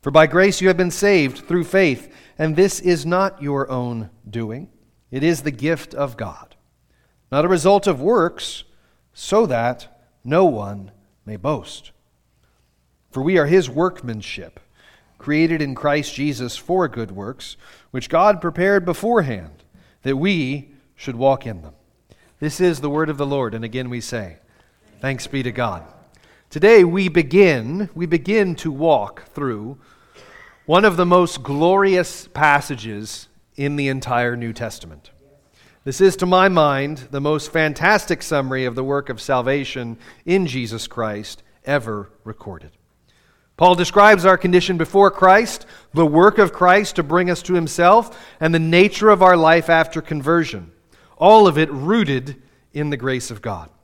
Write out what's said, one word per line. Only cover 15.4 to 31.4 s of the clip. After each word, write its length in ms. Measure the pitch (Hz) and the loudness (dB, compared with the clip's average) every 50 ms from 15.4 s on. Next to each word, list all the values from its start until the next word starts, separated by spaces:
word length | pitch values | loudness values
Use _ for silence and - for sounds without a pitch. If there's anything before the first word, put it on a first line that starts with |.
| 165 165 165 156 | 2 0 0 -2
in 140 | 151 139 131 | -4 -6 -6
Christ 400 | - - 147 143 151 143 - - | -4 -2 -2 -2 -2 -4 -6 -8
Jesus 420 | - 139 151 139 110 127 120 - | -6 -4 -4 -4 -6 -8 -10 -10
for 300 | - - - 180 190 180 | -14 -6 -4 -2 -2 -2
good 240 | 143 113 120 113 92 | -2 -4 -8 -10 -10
works, 440 | 92 95 98 107 135 - - - - _ _ - - _ _ _ | -10 -12 -12 -12 -14 -14 -18 -20 -20 _ _ -20 -20 _ _ _
which 180 | - 131 - - | -12 -12 -8 -2
God 320 | - 165 185 208 208 170 | 0 2 4 4 2 2
prepared 420 | - 170 156 - 180 196 202 196 175 | -2 -6 -2 0 0 2 2 2 0
beforehand 800 | 180 165 - - 226 240 226 165 135 117 95 85 78 76 _ _ _ _ - _ _ _ _ | -2 -6 -4 -2 0 0 0 0 -2 -6 -10 -12 -16 -20 _ _ _ _ -20 _ _ _ _
that 160 | _ 131 135 | _ -4 -4
we 540 | 135 156 196 196 170 139 127 139 143 139 _ _ _ _ _ _ | -2 0 -2 0 -2 -2 -4 -6 -8 -10 _ _ _ _ _ _
should 200 | _ - - 123 | _ -12 -12 -8
walk 300 | 117 131 135 135 127 - | 0 0 0 0 0 -4
in 160 | 120 107 87 | -12 -12 -12
them." 140 | 78 76 - _ _ _ _ _ _ _ _ _ _ _ _ _ | -16 -20 -20 _ _ _ _ _ _ _ _ _ _ _ _ _
This 200 | 147 151 - - | -8 -8 -4 0
is 220 | 180 180 165 131 | 0 0 0 0
the 80 | 139 147 | -4 -4
word 220 | 143 151 160 151 | -2 -2 -2 -2
of 60 | 151 | -4
the 100 | 135 143 | -4 -4
Lord, 260 | 139 143 139 127 113 104 | -4 -2 -4 -4 -4 -6
and 100 | 110 117 | -8 -10
again 280 | 113 110 127 127 123 | -8 -8 -8 -8 -8
we 100 | 123 120 | -10 -10
say, 380 | 110 - - 117 104 90 78 _ _ _ _ _ _ _ _ _ _ _ _ _ | -10 -8 -10 -10 -10 -10 -16 _ _ _ _ _ _ _ _ _ _ _ _ _
"Thanks 280 | - 135 135 120 - | -6 -6 -6 -6 -10
be 160 | - - 135 123 | -8 -8 -6 -6
to 80 | 123 | -6
God." 320 | 110 - - 110 92 85 - - _ _ _ _ _ _ _ _ _ _ _ _ | -6 -4 -6 -6 -6 -10 -14 -20 _ _ _ _ _ _ _ _ _ _ _ _
Today 340 | - 147 165 214 233 214 180 | -4 2 6 8 8 8 6
we 240 | 170 170 196 190 | 6 2 -2 -2
begin, 840 | 180 147 175 160 131 147 190 202 180 151 123 110 120 156 190 208 175 - | 0 0 0 -2 2 4 4 6 6 4 0 -4 -6 -8 -8 -8 -10 -8
we 140 | 160 175 | -10 -6
begin 480 | 165 170 165 135 185 208 226 202 185 165 | -4 -4 -4 -2 -2 0 0 0 -2 -4
to 160 | - - 165 | -6 -8 -8
walk 580 | 139 135 156 165 151 120 101 98 - - - _ | -6 -2 0 2 2 2 0 -6 -12 -20 -20 _
through 480 | _ - 143 131 117 104 107 117 139 139 _ _ _ _ _ _ _ - - - - - - - _ _ _ | _ -8 -6 -6 -6 -8 -10 -14 -16 _ _ _ _ _ _ _ _ -20 -20 -20 -20 -20 -20 -20 _ _ _
one 180 | - 156 180 208 | 2 2 4 4
of 100 | 214 175 | 4 4
the 100 | 165 180 | 4 2
most 360 | 175 175 185 180 170 - - | 4 4 2 2 0 -4 -10